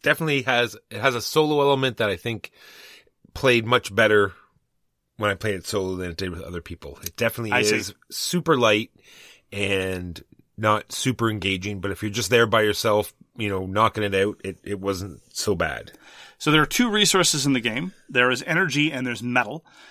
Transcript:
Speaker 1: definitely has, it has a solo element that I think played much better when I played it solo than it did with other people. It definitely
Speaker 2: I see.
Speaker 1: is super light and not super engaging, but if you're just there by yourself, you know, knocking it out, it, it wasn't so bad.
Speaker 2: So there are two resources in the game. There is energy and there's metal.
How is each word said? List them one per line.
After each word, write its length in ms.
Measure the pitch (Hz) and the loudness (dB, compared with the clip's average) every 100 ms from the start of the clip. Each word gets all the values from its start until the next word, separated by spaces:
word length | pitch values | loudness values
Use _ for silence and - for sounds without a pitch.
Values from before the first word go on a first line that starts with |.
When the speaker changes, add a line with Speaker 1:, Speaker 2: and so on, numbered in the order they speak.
Speaker 1:
definitely 400 | 143 151 160 139 | 0 0 0 -2
has, 320 | 123 120 117 - _ | 0 0 0 -6 _
it 100 | 104 | -2
has 140 | 131 | 0
a 60 | 120 | 0
solo 400 | - 156 151 147 | -2 0 2 2
element 380 | 143 135 131 110 | 2 2 0 0
that 100 | 107 | -2
I 80 | 92 | -2
think 340 | 120 113 - _ - - - - _ _ _ | -4 -8 -10 _ -20 -20 -20 -20 _ _ _
played 320 | - 131 120 110 | 0 4 4 4
much 280 | 123 - | 0 2
better 380 | 98 110 104 98 - _ _ _ _ _ _ _ - | 2 6 6 4 -2 _ _ _ _ _ _ _ -4
when 140 | 104 | -2
I 40 | |
played 200 | 92 107 | -2 -4
it 120 | 95 - | -6 -4
solo 280 | 104 95 | -4 -4
than 160 | 92 90 | -6 -8
it 60 | 80 | -6
did 140 | 92 | -8
with 100 | 82 | -8
other 180 | - 87 | -10 -12
people. 380 | - 85 71 - | -12 -14 -14 -18
It 100 | - - | -18 -4
definitely 360 | 113 117 110 | -4 -2 -2
Speaker 2:
I 100 | - | 0
see. 140 | 107 117 | 2 0
Speaker 1:
is 180 | 98 - _ | -4 -14 _
super 460 | - - 175 165 139 | -8 -4 -2 0 2
light 340 | 113 107 117 _ _ - - - _ | 4 2 0 _ _ -20 -20 -20 _
and 720 | 101 101 98 95 92 90 80 - _ _ - | -6 -2 0 -2 -4 -8 -12 -18 _ _ -2
not 360 | 107 107 - | 0 0 -2
super 380 | - 131 120 113 | -4 -2 0 -2
engaging, 500 | 107 98 95 101 101 | 0 -2 -2 -4 -6
but 100 | 98 | -6
if 120 | 95 | -6
you're 80 | 107 | -6
just 200 | 107 98 | -4 2
there 160 | 120 113 | 4 4
by 160 | 110 | 4
yourself, 500 | 107 101 113 104 107 - _ - | 2 2 2 2 0 -10 _ -6
you 120 | 107 | -4
know, 180 | 95 95 | -4 -2
knocking 360 | 101 110 107 | 2 2 2
it 100 | 101 | 0
out, 260 | 95 104 101 | 2 0 -2
it, 140 | 98 92 | -10 -10
it 180 | - 101 | -8 -4
wasn't 400 | 98 95 98 76 _ | -2 -4 -6 -12 _
so 220 | - - | -6 -2
bad. 380 | 87 82 62 - - - - - _ | 0 -2 -4 -12 -20 -20 -20 -20 _
Speaker 2:
So 120 | 156 | 2
there 120 | 156 | 4
are 40 | 151 | 4
two 240 | - 240 | 2 2
resources 560 | 208 196 190 170 147 139 | 4 4 4 2 2 2
in 60 | |
the 80 | 127 | 2
game. 320 | 113 117 185 - - | 0 -4 -6 -10 -2
There 220 | 135 123 | 2 4
is 120 | 123 147 | 2 0
energy 460 | 165 185 139 151 | 0 0 0 0
and 140 | 135 127 | -2 -6
there's 160 | 113 | -6
metal. 420 | 120 123 107 160 - - - | -2 0 0 -6 -14 -20 -20